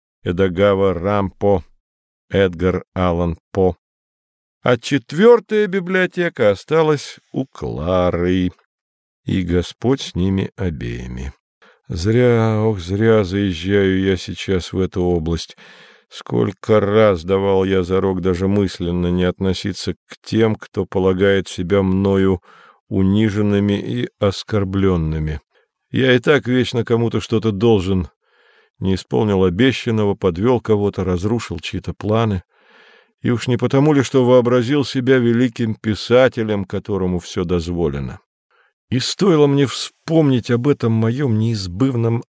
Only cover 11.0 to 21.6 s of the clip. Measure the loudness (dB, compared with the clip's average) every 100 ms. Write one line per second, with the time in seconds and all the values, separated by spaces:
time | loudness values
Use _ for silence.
11 | -10 -10 -12 -14 _ _ _ _ -12 -4
12 | 0 2 4 4 2 0 0 -2 -4 0
13 | 4 4 2 0 -2 -2 0 2 2 2
14 | 0 -2 -4 -8 -4 -4 -4 -4 -4 -2
15 | 0 0 -2 -4 -6 -18 -20 -20 -20 _
16 | _ -18 -4 -2 -2 -4 0 2 4 4
17 | 4 2 0 0 2 2 2 0 0 0
18 | 0 0 -2 0 0 0 0 -2 -4 -2
19 | 0 0 0 -2 -2 -4 -6 -8 -8 -10
20 | -12 -20 -4 0 0 -2 -8 -6 -4 0
21 | 0 2 2 2 -2 -6